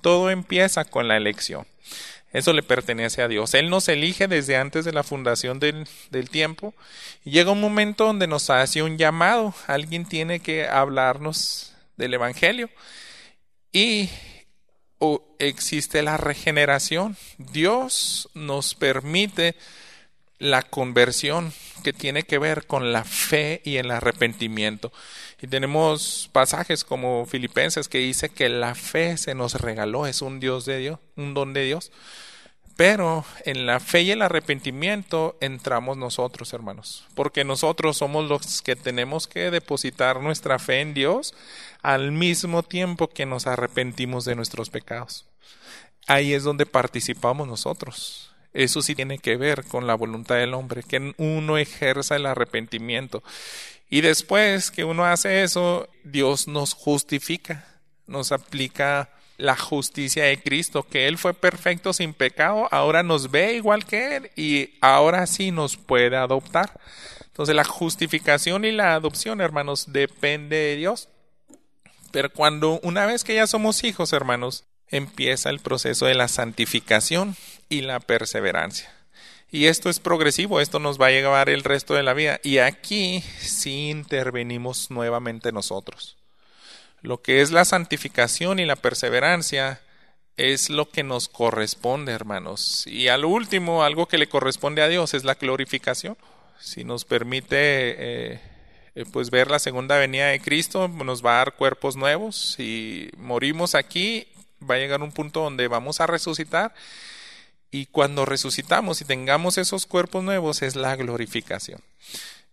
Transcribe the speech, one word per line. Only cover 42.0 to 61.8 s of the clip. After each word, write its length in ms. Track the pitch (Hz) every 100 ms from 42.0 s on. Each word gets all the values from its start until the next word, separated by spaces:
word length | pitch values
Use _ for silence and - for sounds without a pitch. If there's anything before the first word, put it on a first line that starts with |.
| 139
mismo 500 | 156 175 170 175 170
tiempo 460 | - 180 180 170 160
que 160 | -
nos 220 | 135 127 131
arrepentimos 800 | 127 120 127 127 117 127 127 120
de 80 |
nuestros 340 | 117 113 - 110
pecados. 560 | 113 - 117 120 - - _ - - - - - _ -
Ahí 280 | 139 143
es 100 | 143
donde 220 | 143 143 147
participamos 800 | 131 123 123 - 160 120 135 135
nosotros. 840 | 110 135 - - - - - - _ _
Eso 300 | 135 127 156
sí 120 | -
tiene 240 | 143 135 135
que 180 | - 120
ver 280 | 147 139
con 220 | - 123 123
la 80 |
voluntad 420 | 113 113 113 110 123
del 180 | 120
hombre, 280 | 131 131 120
que 320 | - 135 139 -
uno 400 | 156 156 156 151
ejerza 580 | 147 - 139 135 139 147
el 100 | 139
arrepentimiento. 960 | 123 117 113 113 113 117 120 131 107 - - - - - - _
Y 140 | 147
después 680 | 170 156 - 196 214 196 -
que 140 | -
uno 220 | 160 165 175
hace 380 | 170 196 190
eso, 440 | 185 180 175 175 - -
Dios 420 | 147 139 135 139 -
nos 280 | 147 143
justifica, 920 | - 147 143 - 139 - 165 - 151 - _ _ _ -
nos 260 | 139 131
aplica 800 | 135 - 143 131 - 143 143 139 - - -
la 180 | 139
justicia 720 | 123 - 147 131 - 135 156
de 160 | 147 139
Cristo, 420 | - 139 - 147
que 220 | - 143 135
Él 120 | 165
fue 160 | 185
perfecto 580 | 175 180 180 180 175